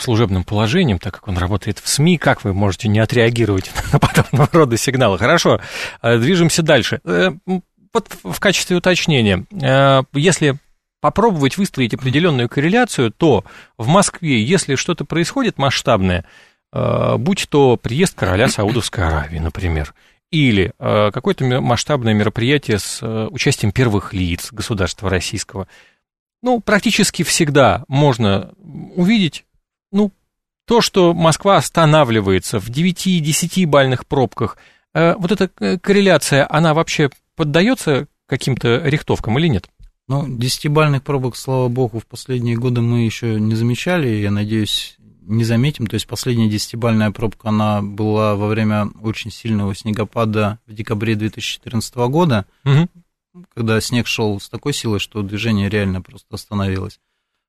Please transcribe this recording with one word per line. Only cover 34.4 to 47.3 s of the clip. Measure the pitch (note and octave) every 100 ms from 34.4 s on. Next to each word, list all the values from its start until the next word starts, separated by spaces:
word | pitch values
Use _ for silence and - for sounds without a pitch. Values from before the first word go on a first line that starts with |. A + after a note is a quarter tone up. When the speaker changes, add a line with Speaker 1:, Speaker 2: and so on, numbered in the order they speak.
| A2 - _ _ _
Speaker 1:
Э, | D#3 E3 F3
вот | F3
эта, | G#3 F#3 -
э, | G3+ F#3
корреляция, | - G3+ G3 D#3 - C#3 C#3+
она | D3+ E3
вообще | D3+ D#3+ - C#3+ - _ -
поддается | D#3 D#3+ G#3 C4 - C3 C#3+ _ -
каким-то | C3 - A#2 A#2+ A#2+
рихтовкам | D3+ D#3 - G#2 - A#2+
или | E3+
нет? | G2+ - _ - _ -
Speaker 2:
Ну, | C#3 C3+
десятибальных | A#2+ B2+ - D#3 D3+ D3+ C#3
пробок, | - C#3 B2+ -
слава | - C3 B2
богу, | A#2+ B2 A2+
в | -
последние | A#2 - B2+ A#2+ A#2
годы | B2+ A#2+
мы | A#2 A#2+
еще | A2+ - A#2 G#2+
не | G#2+
замечали, | A2 A#2+ A#2+ F3 F3+ C3
я | G#2+ G2+
надеюсь, | G2+ G#2+ A2 G#2 - - - _ _
не | F2 A2
заметим. | A2+ A#2 C#3+ - G#2+
То |
есть | G#2+ -
последняя | A2 C3 A#2+ A2
десятибальная | G#2 - A#2 A#2 A2 G#2+
пробка, | - A2